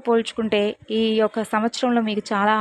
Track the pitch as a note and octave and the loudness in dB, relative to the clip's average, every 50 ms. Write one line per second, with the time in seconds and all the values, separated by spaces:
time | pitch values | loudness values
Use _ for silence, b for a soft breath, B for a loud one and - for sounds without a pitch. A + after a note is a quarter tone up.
0 | B3+ - A#3 A#3 A3+ - - - A3+ G#3+ A3 G#3 G#3 G#3 - - - - A3 A3 | 2 2 0 0 0 -2 -4 -6 -4 0 0 0 0 0 -2 -6 -8 -4 -2 0
1 | A3+ A3 A3 A3 A3 G#3+ - A3+ G#3+ - - G#3+ G#3+ A#3 - - - B3 A#3+ A#3 | 0 2 2 2 0 0 0 -4 -4 -2 -2 -2 0 -2 -2 -2 0 0 2 2
2 | A3+ A3 G#3 G#3 - - A3 G3 G3+ G#3 G#3+ G#3+ | 0 0 -2 -4 -4 -2 0 0 2 2 2 2